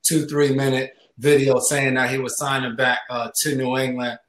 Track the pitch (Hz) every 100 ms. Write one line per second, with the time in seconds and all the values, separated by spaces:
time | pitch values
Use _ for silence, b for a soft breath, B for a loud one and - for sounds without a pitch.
0 | - 160 143 147 143 135 135 131 131 b
1 | b - 135 143 135 123 - 143 135 127
2 | 127 131 123 - 143 135 127 113 131 120
3 | - 123 117 - 156 135 131 131 131 123
4 | 120 117